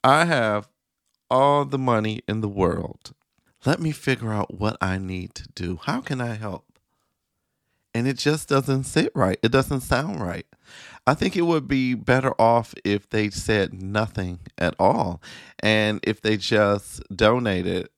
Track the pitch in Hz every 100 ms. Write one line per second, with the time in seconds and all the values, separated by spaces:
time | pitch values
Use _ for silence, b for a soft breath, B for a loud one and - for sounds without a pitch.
0 | 131 147 170 147 110 104 104 _ _ _
1 | _ _ _ 127 139 143 135 135 131 113
2 | 110 107 - 107 104 98 87 85 82 -
3 | - _ _ _ _ _ 131 147 160 147
4 | - 120 113 107 - 92 107 - 95 95
5 | 95 92 92 - - - 90 87 - 220
6 | - 131 120 107 107 90 _ _ _ _
7 | _ _ _ _ _ _ _ _ _ 117
8 | 127 127 147 156 - 139 135 135 131 156
9 | - 139 95 - 113 135 131 139 - 131
10 | 107 92 92 85 - _ B B B B
11 | - 147 190 185 170 160 131 135 127 120
12 | - 127 131 - 113 117 110 - 101 101
13 | _ 110 107 - - 107 95 92 95 107
14 | 110 - 92 90 - - 87 - 95 117
15 | 90 87 B B B B 107 107 107 107
16 | - 107 110 107 - 110 101 101 - -
17 | - 95 110 123 117 92 90 92 -